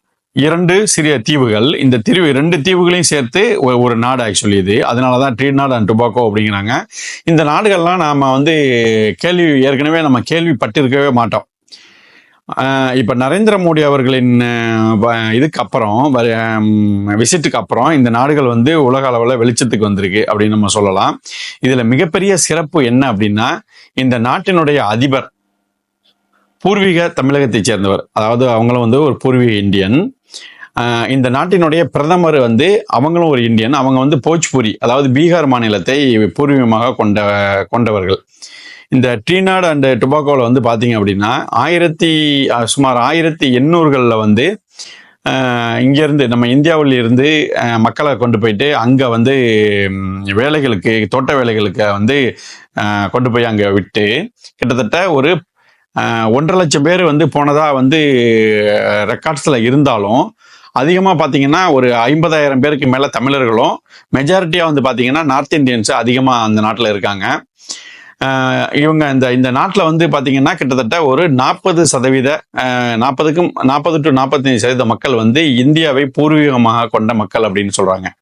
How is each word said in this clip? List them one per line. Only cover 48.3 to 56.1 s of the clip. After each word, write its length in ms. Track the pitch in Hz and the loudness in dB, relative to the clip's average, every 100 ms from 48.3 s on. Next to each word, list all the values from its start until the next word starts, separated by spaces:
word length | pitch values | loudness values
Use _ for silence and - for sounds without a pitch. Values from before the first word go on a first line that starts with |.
| 113 | 0
போயிட்டு 380 | 113 104 143 135 | 0 0 0 0
அங்க 320 | 117 131 131 | 2 2 2
வந்து, 240 | 113 117 135 120 110 107 101 98 | 0 2 2 2 2 2 0 -2
ம், 320 | 95 95 95 98 | -4 -8 -8 -6
வேலைகளுக்கு, 800 | 98 139 156 135 101 113 113 104 | -2 0 0 -2 -2 -2 -2 0
தோட்ட 260 | 127 131 | -2 -2
வேலைகளுக்கு 580 | 143 117 110 104 101 104 | -2 0 -2 -2 -2 -2
வந்து, 460 | 101 110 143 120 - - - - - | 0 0 0 -2 -4 -14 -20 -14 -6
ஆ, 300 | 104 104 98 | -4 -2 -2
கொண்டு 240 | 120 127 | -2 0
போய் 140 | 120 117 | 0 0
அங்க 240 | 107 101 | 0 0
விட்டு 640 | 101 92 110 104 127 226 _ - - | 0 -2 -2 -2 -2 -6 _ -20 -6
கிட்டத்தட்ட 560 | 120 120 110 170 190 | -4 -2 -2 -2 0
ஒரு, 300 | 143 143 175 - _ _ _ _ - | 0 0 0 -4 _ _ _ _ -6
ஆ, 320 | 117 | -2